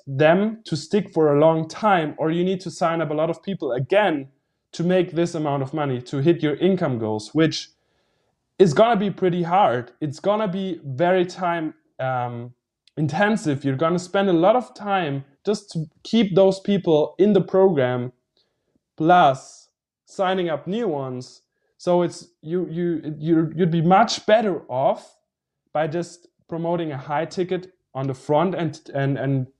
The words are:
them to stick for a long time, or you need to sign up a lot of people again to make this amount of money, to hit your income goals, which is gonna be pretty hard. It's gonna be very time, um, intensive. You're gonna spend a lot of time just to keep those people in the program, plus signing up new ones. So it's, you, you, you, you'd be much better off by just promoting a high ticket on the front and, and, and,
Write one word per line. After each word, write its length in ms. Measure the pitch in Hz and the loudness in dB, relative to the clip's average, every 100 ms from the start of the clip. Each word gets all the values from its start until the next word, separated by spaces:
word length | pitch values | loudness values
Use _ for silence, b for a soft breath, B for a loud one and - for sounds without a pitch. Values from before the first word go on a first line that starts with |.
| - | -10
them 540 | 135 151 180 214 220 | 2 4 4 2 -4
to 120 | - 156 | -6 -8
stick 340 | - 208 202 | -2 -2 -2
for 260 | 165 156 143 | 0 2 6
a 20 | |
long 300 | 156 160 160 | 4 4 -2
time, 460 | - 220 185 151 151 | -4 0 2 0 -4
or 120 | 156 | -4
you 120 | 170 | -2
need 180 | 180 190 | -2 -2
to 100 | 180 | -6
sign 300 | - 170 165 | -4 -2 -2
up 100 | 151 | -2
a 40 | |
lot 160 | 151 165 | -2 -2
of 120 | 165 | -4
people 300 | - 196 147 | -8 -6 -4
again 560 | 120 135 190 202 151 135 _ _ _ _ | -4 0 2 2 0 -6 _ _ _ _
to 100 | - | -6
make 300 | 170 185 180 | 0 0 0
this 220 | 151 170 | -2 -2
amount 280 | 170 151 139 | -2 -2 -2
of 100 | 135 | -4
money, 300 | 160 143 123 | -4 -4 -4
to 160 | 127 143 | -6 -2
hit 240 | 143 170 | 0 2
your 140 | 151 143 | 0 0
income 420 | 180 185 160 120 | 0 0 0 -2
goals, 360 | 110 107 - | -2 -4 -4
which 340 | 151 160 - - _ _ _ _ _ _ _ _ _ | 0 0 0 -12 _ _ _ _ _ _ _ _ _
is 160 | 185 | 4
gonna 220 | 143 220 226 | 6 4 4
be 140 | 202 | 0
pretty 320 | 202 185 175 | 0 -2 0
hard. 480 | 165 180 190 120 120 _ | 0 2 4 2 -4 _
It's 180 | 151 131 | -8 -4
gonna 280 | 185 208 214 | -2 -2 -2
be 320 | 190 190 175 | -4 -6 -8
very 400 | 139 127 175 185 | -10 -2 2 2
time, 500 | 180 180 180 170 156 - _ - | 0 -2 -4 -2 -4 -10 _ -8
um, 540 | 131 127 123 120 120 - _ _ _ - | -6 -4 -4 -8 -12 -18 _ _ _ -4
intensive. 680 | 151 160 208 220 156 135 | -4 0 0 0 -2 -2
You're 120 | 139 135 | -2 0
gonna 240 | 160 175 | 0 -2
spend 280 | 180 196 196 | -2 -2 2
a 40 | |
lot 240 | 170 180 240 | 2 4 2
of 180 | 240 | 0
time 500 | - 202 196 160 139 135 _ - | -10 -4 -4 -2 -6 -10 _ -4
just 240 | 208 - | -4 -4
to 160 | 170 156 _ | -10 -10 _
keep 320 | - 220 208 | -2 0 2
those 260 | 175 190 190 | 4 4 2
people 540 | - 202 175 151 151 - | -2 -2 2 2 2 2
in 140 | 196 | 2
the 80 | 202 | 4
program, 720 | 175 190 190 156 127 127 123 - _ _ _ _ _ _ _ _ | 2 2 4 4 0 -2 -6 -10 _ _ _ _ _ _ _ _
plus 720 | 160 180 156 135 - - _ _ _ _ _ | 4 6 6 2 -6 -20 _ _ _ _ _
signing 420 | - 185 190 175 | -4 -2 -2 -2
up 160 | 147 160 | -6 -6
new 220 | 214 226 | -6 -4
ones. 540 | 147 131 127 127 - _ _ _ _ | -4 -6 -10 -12 -20 _ _ _ _
So 240 | - 175 | 0 2
it's, 240 | 170 - - _ | 0 -4 -18 _
you, 240 | 156 175 170 | -6 -6 -4
you, 460 | 160 175 165 147 147 | -4 -4 -4 -6 -8
you, 360 | 151 165 160 | 0 2 2
you'd 160 | 156 180 | 0 0
be 100 | 165 | 2
much 460 | 160 190 226 - - | 4 4 4 -2 2
better 360 | 220 220 165 - | 2 2 -4 -6
off 500 | 127 147 220 - _ _ _ _ _ _ | -2 0 -2 -8 _ _ _ _ _ _
by 140 | 151 156 | -4 -4
just 400 | 165 175 - _ _ _ | -4 -8 -12 _ _ _
promoting 420 | 165 165 170 160 | -8 -4 -4 -4
a 80 | 135 | -8
high 280 | 135 147 165 | -6 -4 -4
ticket 480 | - 180 185 180 _ _ | -4 -4 -4 -6 _ _
on 120 | 131 135 | -8 -6
the 80 | |
front 400 | 131 - 147 180 | -6 0 2 2
and, 260 | 165 165 147 - | -2 -4 -6 -8
and, 240 | 139 139 131 | -4 -2 -2
and, 280 | 135 135 127 _ | -2 -2 -4 _